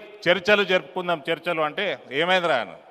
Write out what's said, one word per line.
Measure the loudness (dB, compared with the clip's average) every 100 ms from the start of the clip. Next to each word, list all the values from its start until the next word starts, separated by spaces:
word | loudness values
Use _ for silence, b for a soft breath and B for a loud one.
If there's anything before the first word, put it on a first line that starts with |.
| -10 -6 0
చర్చలు | 0 4 2
జరుపుకుందాం, | 4 0 -2 -8 -4 -4 -2
చర్చలు." | -4 -4 -2
అంటే, | -2 -2 -4 -6 -6
"ఏమైందిరా?" | -2 2 2 4 0
అని. | -2 -10 -20